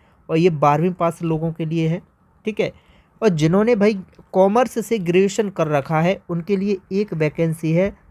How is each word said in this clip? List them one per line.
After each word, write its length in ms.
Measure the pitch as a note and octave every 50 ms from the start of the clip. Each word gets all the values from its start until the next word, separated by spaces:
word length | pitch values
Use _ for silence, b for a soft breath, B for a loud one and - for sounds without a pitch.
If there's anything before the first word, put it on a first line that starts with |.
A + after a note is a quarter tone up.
| b b b b b -
और 80 | D#3+
ये 140 | E3 E3+ F#3 E3
बारहवीं 400 | C#3+ D3+ D3 D3 D3 D#3+ F#3 F3+
पास 300 | - E3+ E3+ E3+ - F3
लोगों 300 | E3 D#3+ D#3 D#3+ E3 D#3+
के 120 | - E3
लिए 240 | D#3 D#3+ E3 D#3+ D#3+
है, 120 | E3 F3+ - _ _ _ _ _ _ _ -
ठीक 140 | G#3+ G#3+ -
है। 120 | F#3+ D3 - b b b b b b b b - A3
और 60 | A3
जिन्होंने 460 | F3 D3+ D3+ D#3+ E3+ G3 G#3+ A#3 B3
भाई 220 | G3+ G3+ G#3+ A3+ F#3+ F3 - _ _ - _ -
कॉमर्स 460 | F#3+ F#3+ G3 G#3 A#3+ C4 B3 - A#3
से 180 | G3+ - A#3 A3+
ग्रेजुएशन 480 | F3 E3 F3 F#3 G3 G3+ G3 - G#3+ G3+
कर 180 | F#3+ - E3 D3+
रखा 320 | D3+ C#3+ C3+ - E3 D#3
है, 200 | D#3+ F3 G3 G3 _ -
उनके 280 | F3 E3+ E3 E3 G3+
लिए 220 | F#3+ G3 G3+ G3+ F#3 _ - F#3+
एक 220 | G3 G#3 G#3 -
वैकेंसी 580 | D#3 D#3 D3+ D3+ - E3 E3 D#3+ D#3+ - D#3+ D#3+
है 200 | E3+ F#3+ G3+ G3+ b b b